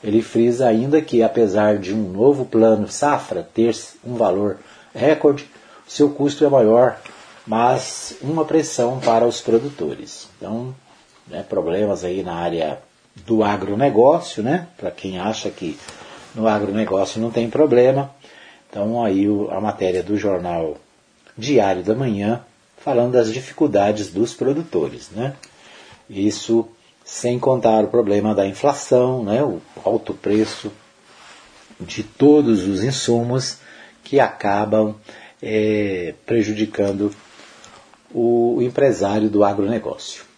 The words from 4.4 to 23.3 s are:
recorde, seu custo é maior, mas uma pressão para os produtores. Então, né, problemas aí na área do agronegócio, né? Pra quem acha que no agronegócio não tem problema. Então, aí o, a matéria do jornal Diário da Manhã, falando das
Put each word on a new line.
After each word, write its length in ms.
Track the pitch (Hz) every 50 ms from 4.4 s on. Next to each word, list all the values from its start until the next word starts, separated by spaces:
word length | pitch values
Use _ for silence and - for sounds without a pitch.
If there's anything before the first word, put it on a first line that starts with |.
| 104 104 92 - - - - - - _ _
recorde, 500 | 107 117 147 156 151 - 147 139 - - - - - - - - - _
seu 220 | - - - 147 143
custo 340 | 143 - 139 143 135 - 156
é 60 | 143
maior, 480 | 135 131 113 107 113 120 127 123 110 - - - - - - - - - _
mas 720 | 110 107 113 117 123 131 127 127 - - - - - - -
uma 240 | 131 135 160 160 151
pressão 540 | 156 - 160 147 - - - 120 120 135 131
para 280 | - 120 113 113 120
os 140 | 123 117 -
produtores. 880 | - 120 113 113 127 143 139 - 85 73 60 - - - - - - - _
Então, 360 | _ - 95 110 117 123 127 131 135 _ _ _ _ _ _ _ _ _
né, 180 | - 90 87 -
problemas 560 | - - 95 82 82 85 98 107 104 98 85 90
aí 200 | 90 90 98 90
na 100 | 90 85
área 460 | 85 87 87 85 82 78 76 69 - - _ _ _ _ _ _
do 280 | - - - 113 110 107
agronegócio, 1000 | 104 104 95 95 95 101 110 139 143 - 107 120 135 160 165 - - - -
né? 260 | 104 123 156 180 170 - _
Pra 140 | - - -
quem 300 | - - - 95 92 90
acha 320 | 90 107 110 - - 98
que 260 | - - 92 80 73 - - - - - - - - - - - -
no 140 | 120 110
agronegócio 720 | 110 107 104 104 98 98 110 110 - - 98 95 - - 110
não 80 | 113 117
tem 200 | 113 120 117 113
problema. 640 | - 139 156 143 117 123 123 131 131 139 139 135 - _ _ - - - - - - _ _ _
Então, 340 | - 107 101 110 117 120 117
aí 260 | 107 95 98 101 104
o, 200 | 104 101 104 -
a 100 | - 95
matéria 400 | 104 104 98 - 95 92 90 92 85
do 140 | 92 104
jornal 600 | 101 101 101 95 87 87 87 85 85 82 78 73 - _ _ _ _ _ _ _ _ _ - _
Diário 440 | - 107 135 147 120 101 98 92 90 87
da 120 | 101 110
Manhã, 460 | 123 135 120 107 101 101 104 117 120 - _ _ _ _ _ _
falando 360 | - - 147 131 120 120 127 123
das 200 | 127 113 110